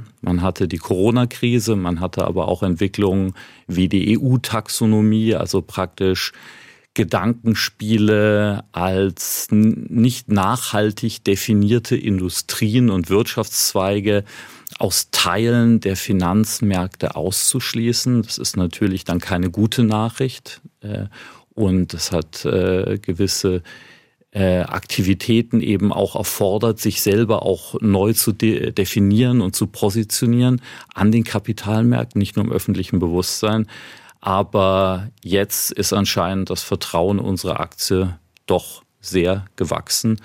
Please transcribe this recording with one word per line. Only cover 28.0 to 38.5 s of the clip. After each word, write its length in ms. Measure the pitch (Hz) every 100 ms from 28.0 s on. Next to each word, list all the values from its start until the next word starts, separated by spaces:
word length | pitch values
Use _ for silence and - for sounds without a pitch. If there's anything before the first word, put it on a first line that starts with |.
| 104
zu 180 | 113 -
de-, 400 | 101 110 98 62
definieren 720 | - 92 - 98 104 123 123
und 120 | 92
zu 120 | - 107
positionieren 960 | - 107 113 104 - 120 120 127 127 - - -
an 180 | - 104
den 120 | 113
Kapitalmärkten, 960 | 110 104 - 104 104 110 117 120 120 104
nicht 160 | 101 -
nur 100 | 98
im 60 |
öffentlichen 480 | - - 95 92 90
Bewusstsein. 640 | 85 87 90 - 107 110 107 - - - - _
Aber 880 | - 95 98 104 95 95 95 92 104 -
jetzt 500 | - 98 101 - -
ist 200 | - 101
anscheinend 560 | 101 98 - 87 98 92
das 140 | 92
Vertrauen 560 | - - - 85 90 101
in 60 | 98
unsere 340 | 92 - -
Aktie 580 | 82 - - 92 92 87 _ _
doch 360 | -